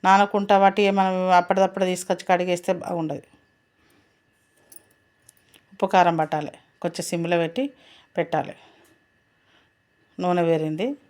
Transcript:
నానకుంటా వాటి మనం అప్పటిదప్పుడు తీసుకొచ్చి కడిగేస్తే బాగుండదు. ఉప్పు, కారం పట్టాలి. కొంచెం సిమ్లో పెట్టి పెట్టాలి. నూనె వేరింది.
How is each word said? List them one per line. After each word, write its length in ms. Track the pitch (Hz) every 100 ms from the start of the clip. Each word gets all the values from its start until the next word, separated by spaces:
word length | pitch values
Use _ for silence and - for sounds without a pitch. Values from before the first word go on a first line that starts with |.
నానకుంటా 540 | 190 196 202 208 202 196
వాటి 320 | 196 196 202
మనం 400 | 196 190 185 185
అప్పటిదప్పుడు 540 | 180 180 190 190 190
తీసుకొచ్చి 400 | 185 180 - 180
కడిగేస్తే 480 | - 180 180 175 -
బాగుండదు. 500 | 180 - 175 160 143 - _ _ _ _ _ _ _ _ _ _ _ _ _ _ - _ _ _ _ _ _ _ _ _
ఉప్పు, 140 | - 190
కారం 300 | 190 175 165
పట్టాలి. 360 | 156 156 151 - _ _
కొంచెం 220 | 175 170
సిమ్లో 320 | 170 170 170 175
పెట్టి 380 | 165 170 277 _ _ - _ -
పెట్టాలి. 400 | 170 156 - - _ _ _ _ _ _ _ _ _ _ _ _ _ _ _ -
నూనె 220 | 180 175
వేరింది. 540 | 165 165 156 156 226 285